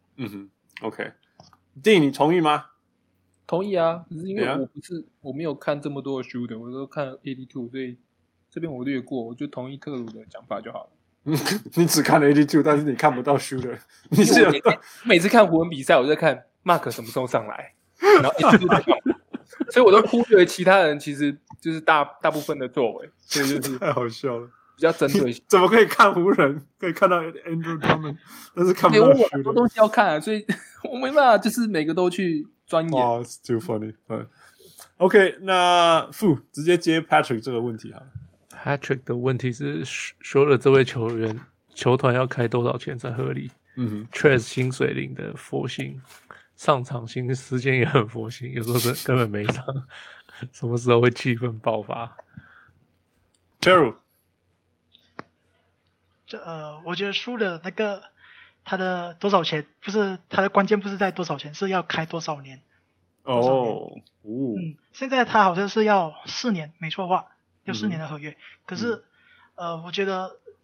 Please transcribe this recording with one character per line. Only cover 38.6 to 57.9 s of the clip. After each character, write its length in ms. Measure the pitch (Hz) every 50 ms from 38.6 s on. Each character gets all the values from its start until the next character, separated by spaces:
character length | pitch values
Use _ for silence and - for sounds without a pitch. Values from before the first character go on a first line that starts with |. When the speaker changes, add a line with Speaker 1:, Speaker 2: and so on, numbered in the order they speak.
| - 135 143 139 - - 139 127 -
Speaker 3:
的 120 | - 120
问 220 | 120 123 131 131
题 160 | 120 127 127 117
是， 320 | 120 147 143 147 160 156
Schroeder 720 | - - - - - - _ - - - 139 143 147 135
这 140 | 110 - 139
位 120 | 135 135 131
球 320 | 131 - 123 113 113 117
员， 240 | 113 113 110 110 120 - _ _ _ _ _ -
球 200 | - - 123 123
团 180 | 131 - 127 120
要 120 | 127 131
开 220 | 123 - 131 120
多 160 | 113 127 120 120
少 120 | 123 120
钱 220 | 120 - - 139
才 140 | 120 - 127
合 200 | 120 113 131 135
理？ 200 | 131 135 139 127 - _ _ _ -
Speaker 1:
嗯 120 | 127 123 110
哼。 180 | 104 104 110 117
Speaker 3:
Trez 280 | - - - 151 135 120
薪 320 | 107 - - 131 127 127
水 220 | 127 - 131 - -
领 200 | 131 135 135 135
的 220 | - - - -
佛 320 | - - - 139 139 139
心。 340 | 131 - - 135 139 139 131 131 - - - _ - - - _ _ _
上 280 | - - - 147 127 123
场 240 | - 135 120 117
心 260 | 113 - 131 123 127 135
时 260 | 131 - - 131 127
间 180 | 117 135 131
也 80 | 127 117
很 220 | - - 131 107
佛 220 | 107 117 113 110 113
心， 220 | 117 - 123 127 135
有 100 | 120 110
时 80 | 113
候 60 | 120
是 300 | 123 110 120 135 - -
根 80 | - 127
本 120 | 131 117 107
没 140 | 104 104 104
上， 200 | 120 123 123 - - 135 135 131 - - - -
<laughs> 460 | - - - _ _ - - 127 127
什 160 | _ - -
么 100 | 117 120
时 140 | 120 120 123
候 100 | 120 117
会 80 | 120 123
气 240 | 120 - - 131 117
氛 240 | 113 123 123 113 110
爆 220 | - 123 110 107
发？ 340 | 101 107 - 117 117 117 - - - _ - - - _ _ _ _ _ _ _ _ _ _ _ _ _ _ _ _ _ _ _ _ _ _ -
Speaker 1:
Terry。 360 | - 180 185 175 147 113 - _ _ _ _ _ _ _ _ _ _ _ _ _ _ _ _ _ _ _ _ _ _ _ _ - - _ _ _ _ _ _ _ _ _ _ _ _ _ _ _ _ _ _ _ _
Speaker 4:
这， 120 | - - 320 285
呃， 380 | 170 165 156 151 151 151 156 175
我 100 | 165 180
觉 100 | 170 196
得 80 | 196 190
输 240 | - - 240 247
的 220 | 214 214 185 170 156 165
那 80 | 190
个， 320 | 190 - 214 208